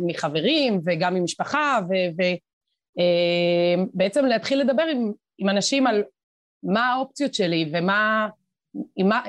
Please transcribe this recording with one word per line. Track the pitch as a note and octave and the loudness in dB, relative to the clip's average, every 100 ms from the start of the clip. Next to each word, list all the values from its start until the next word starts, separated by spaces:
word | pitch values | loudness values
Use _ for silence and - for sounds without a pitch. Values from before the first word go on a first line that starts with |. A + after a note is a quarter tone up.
| F3 | -4
מחברים | E3 D#3 D#3 F#3+ D#4+ C4 G3 E3 | -4 -4 -2 0 2 2 0 0
וגם | D#3+ F3+ F#3 | 0 0 0
ממשפחה, | F3 - F3+ D4 D4 B3 F3 | -2 -4 -4 -2 0 0 0
ו-, | F#3+ F3+ E3 | -2 -2 -2
ו-, | F3+ F3+ - _ _ _ _ - | -2 -2 -8 _ _ _ _ 0
אה, | F3+ F3 F3 F3 F3 F3 F3 F3 F#3 | 2 2 2 2 2 2 2 2 -2
בעצם | F3+ F#3+ D4 - | -2 0 2 2
להתחיל | A3+ - C4+ | 0 0 0
לדבר | C4+ C4 | 2 0
עם, | E4 C4 A3 G#3+ _ - | 0 -2 -4 -6 _ -6
עם | G3 | -2
אנשים | G3+ F#3+ C#4 C4 | 0 0 2 2
על | G#3 G3+ _ _ _ _ _ | 2 -2 _ _ _ _ _
מה | F3+ G#3 B3 | -2 0 2
האופציות | B3+ C4 - C#4 | 0 -4 -4 -4
שלי | - F3+ E3+ D#3 | 0 0 0 -2
ומה, | E3+ F3+ G3+ G#3+ A3 G#3+ - _ _ _ - - - | -2 0 2 2 0 -2 -6 _ _ _ -12 -10 -2
עם | F#3+ | 0
מה, | A3+ | 0